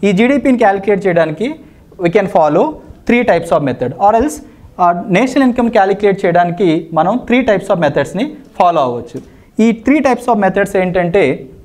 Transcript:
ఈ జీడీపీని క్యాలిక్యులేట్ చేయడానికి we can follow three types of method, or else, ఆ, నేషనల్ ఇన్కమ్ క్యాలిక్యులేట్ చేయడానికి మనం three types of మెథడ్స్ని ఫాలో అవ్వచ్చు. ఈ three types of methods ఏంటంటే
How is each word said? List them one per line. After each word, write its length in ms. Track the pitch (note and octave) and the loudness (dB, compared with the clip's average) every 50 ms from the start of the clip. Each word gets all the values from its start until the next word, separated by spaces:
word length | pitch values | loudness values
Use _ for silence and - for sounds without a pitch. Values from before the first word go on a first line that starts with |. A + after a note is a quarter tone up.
| - | 0
ఈ 40 | G3 G#3 F3+ | 0 2 2
జీడీపీని 400 | A#3 B3 C#4 C#4+ - C#4 B3+ A#3 A#3 | 2 2 2 0 2 0 0 2 2
క్యాలిక్యులేట్ 400 | G3+ G3 G3+ G3 G#3+ G#3 G3 F3+ | 2 2 0 0 -2 -2 0 0
చేయడానికి 400 | G3 F3 E3+ E3 D#3+ D#3 D#3 G#3 C4 D#4+ - - - - - - - - - F#3 | 0 0 2 0 0 -2 -6 -6 -6 -6 -10 -14 -20 -20 -20 -20 -20 -14 -4 -4
we 60 | G#3 - | 0 0
can 100 | G#3 G3 F#3 - | 0 -2 2 2
follow 280 | F#3 D#3+ D3+ D3 E3 A#3+ D#4 D#4 - - - - - - - | 2 2 4 2 2 0 0 -2 -8 -16 -20 -20 -20 -4 0
three 140 | A3+ A#3+ B3 A#3 | 0 0 2 2
types 200 | G3 E3+ E3+ - F#3 | 0 0 0 0 -2
of 40 | D#3+ C#3+ C#3 | 0 0 -2
method, 200 | B2 - E3+ - D3 - G3 | -4 -4 -4 -6 -4 0 0
or 60 | G3+ A3 A3+ | 2 2 2
else, 160 | B3 D4+ - - - - - - - - - - F3+ | 0 -2 -4 -8 -16 -20 -20 -20 -20 -20 -4 0 0
ఆ, 40 | F3 F3 F3+ - - F3+ | 0 0 0 -2 -2 0
నేషనల్ 280 | F#3 A#3 C4 C4 D4+ C4+ B3+ | 0 0 0 0 2 2 2
ఇన్కమ్ 220 | A#3 A#3+ A#3+ A#3 A#3 A3+ | 2 0 -2 0 2 2
క్యాలిక్యులేట్ 400 | F#3+ F#3+ G3+ F#3+ G#3 G3+ G3 F#3+ - | 2 2 0 0 0 0 0 0 0
చేయడానికి 440 | F#3 E3+ F3 F3 F3 E3 E3+ G#3 F3 D#3 E3 E3+ - - D#3 | 0 2 2 2 0 -2 0 0 0 0 0 -4 -4 -2 -2
మనం 160 | D#3+ F3+ G#3+ B3+ - - | 0 0 -2 -4 -2 0
three 140 | A3+ B3+ B3+ B3+ | 0 0 2 2
types 180 | G#3 F#3+ F#3 - G#3 | 0 -2 0 -2 -2
of 60 | F3 E3 | 0 0
మెథడ్స్ని 380 | D3 - D#3 C#3 - - F3+ A#3 D4+ D4+ - - - - - | 0 0 -2 -4 -4 -4 -6 -6 -6 -8 -14 -20 -20 -4 0
ఫాలో 220 | F#3+ F3 E3+ D#3+ C#3 B2+ | 0 2 2 2 0 -2
అవ్వచ్చు. 300 | A#2+ A#2+ A2+ - - C3+ - - - - - _ _ - A3 | -2 -6 -10 -12 -14 -16 -16 -16 -20 -20 -20 _ _ 2 2
ఈ 40 | A#3 A#3 A3+ - | 2 2 0 0
three 140 | - C4+ D#4 C4+ C4+ | 0 0 2 2 0
types 180 | B3 A#3+ - - A#3+ | 0 -2 0 -2 0
of 40 | G#3 G3+ | 0 0
methods 280 | F#3 F#3 G3 G3+ G3 - G3+ F#3 | 0 0 0 -2 0 0 -2 -2
ఏంటంటే 420 | F3+ F3 F#3 F3 F3 E3+ G3+ F3+ B2+ D3+ - - - - - - | 0 -2 -2 -2 0 2 2 2 2 0 -4 -8 -18 -20 -20 -20